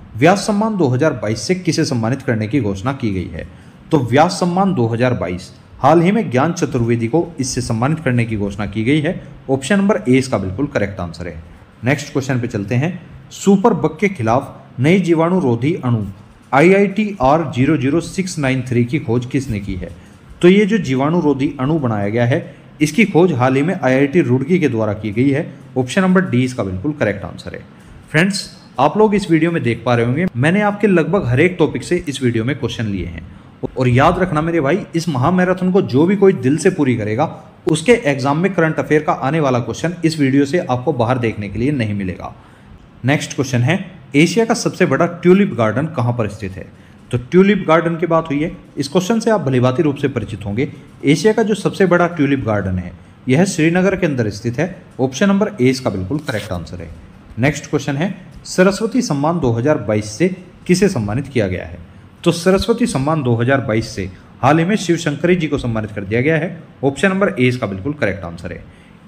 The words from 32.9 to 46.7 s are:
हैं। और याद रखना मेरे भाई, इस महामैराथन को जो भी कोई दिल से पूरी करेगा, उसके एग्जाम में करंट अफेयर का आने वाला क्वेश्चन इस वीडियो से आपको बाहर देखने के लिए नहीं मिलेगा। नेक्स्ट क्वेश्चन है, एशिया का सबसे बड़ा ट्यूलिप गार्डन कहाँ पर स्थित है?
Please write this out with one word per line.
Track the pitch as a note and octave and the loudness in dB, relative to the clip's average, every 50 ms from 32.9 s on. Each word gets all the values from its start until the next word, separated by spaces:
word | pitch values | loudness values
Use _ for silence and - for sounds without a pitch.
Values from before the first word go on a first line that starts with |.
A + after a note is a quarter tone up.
| G2 F#2 E2+ | -4 -4 -6
हैं। | E2+ E2 E2 - - - - - - - - - - - - | -8 -10 -12 -14 -16 -20 -20 -20 -20 -16 -10 -10 -8 -4 0
और | B2+ B2 | 0 2
याद | A#2+ B2+ C#3+ E3+ F3 F#3 | 4 6 6 4 4 2
रखना | F#3 F3+ D3 D3+ | 0 0 0 -2
मेरे | D#3+ E3 E3 E3 | -2 0 0 0
भाई, | C#3 C3+ E3 G#3 - - - | 0 2 0 -2 -2 -4 -6
इस | E3+ D#3+ E3+ | -4 -4 -2
महामैराथन | C#3+ B2+ B2 D#3+ F#3 F3+ F3+ F3+ F#3 F#3 F3+ F#3 | -2 0 2 2 2 2 2 2 0 0 0 0
को | F#3 G3+ D#3 | 2 2 0
जो | A2+ A#2 C3+ D#3+ | 2 2 2 4
भी | F3+ G#3 | 4 2
कोई | G3+ G3+ G3 G3 | 4 4 2 2
दिल | B2+ A#2 C3 D3 D#3+ | 2 0 -2 0 2
से | - F#3+ | 0 0
पूरी | F#3 - D3 B2+ A#2+ G#2 | 0 2 0 0 0 -2
करेगा, | G#2 G#2+ G#2+ A#2+ D3+ E3 - - - - - - - F3 | -2 -4 -2 -2 -2 -4 -4 -10 -20 -20 -18 -6 -2 -2
उसके | D#3 D#3 - - | -2 0 4 4
एग्जाम | A#3+ - - D3 C#3 C3 B2+ C#3+ C#3+ D#3+ | 4 4 4 0 -2 0 0 0 0 0
में | F3+ G3 F#3+ | 0 -2 0
करंट | - E3 D#3+ D3+ C#3+ | 0 0 0 0 -2
अफेयर | B2+ - D3 D3+ D3+ | -2 2 2 0 2
का | F3+ E3 | 0 -2
आने | - B2+ C3+ D3+ E3 | -2 -2 -2 0 0
वाला | D3+ C3+ B2 A#2+ | 0 2 2 0
क्वेश्चन | A#2+ A#2+ A2 - - E3 F3 - - | -2 -4 -6 -4 -4 -6 -4 0 -2
इस | D#3+ D#3 D#3 | -2 0 2
वीडियो | C#3+ C3 C3 C#3+ C#3+ | 0 2 2 2 2
से | C3+ C#3 F3+ | 2 0 -4
आपको | - - B2+ B2 B2 E3+ D3+ | -2 -2 -4 -2 -2 -4 -2
बाहर | B2 A#2 A2+ C3 B2+ | 0 0 0 0 0
देखने | A#2 A2+ G2+ G#2+ G#2 G2+ | 0 -4 -4 -4 -8 -8
के | G2+ G#2+ | -6 -4
लिए | A#2+ C#3 | -2 -2
नहीं | D3+ C3 A2+ G#2 G#2 | -2 -2 -2 -4 -4
मिलेगा। | G2+ G2 F#2 E2+ - - - - - - - - - - - - - - - - - - | -4 -6 -6 -8 -8 -10 -14 -16 -16 -20 -20 -20 -20 -20 -20 -20 -20 -20 -20 -18 -8 -2
नेक्स्ट | B2+ - F3+ - - - | 0 0 0 -2 -6 -6
क्वेश्चन | - C3 - - A#2+ | -6 -4 -2 0 0
है, | A#2+ C3 E3+ G3 G3 - - - - - - | 2 2 0 0 -2 -8 -16 -20 -14 -2 2
एशिया | C#3+ E3 E3+ - A3+ A3+ | 4 4 4 4 2 2
का | A3+ A#3+ | 2 0
सबसे | - - D#3+ - - F#3 | -2 -2 -4 0 0 0
बड़ा | D3+ C3+ C3+ E3+ E3+ F3 | 2 2 2 0 0 -2
ट्यूलिप | E3 - F3+ F#3 G3 G3+ - - | 0 4 6 6 6 4 2 0
गार्डन | A2+ A#2 G#2+ G#2+ B2 D3+ D#3 | 0 0 0 0 0 -2 -4
कहाँ | - - A#2 B2 A#2 | -4 -2 -2 -2 0
पर | A#2+ A2 G2 | -2 -2 -4
स्थित | - - G2+ F#2 | -4 -8 -10 -10
है? | F#2 F#2+ - - | -10 -10 -16 -16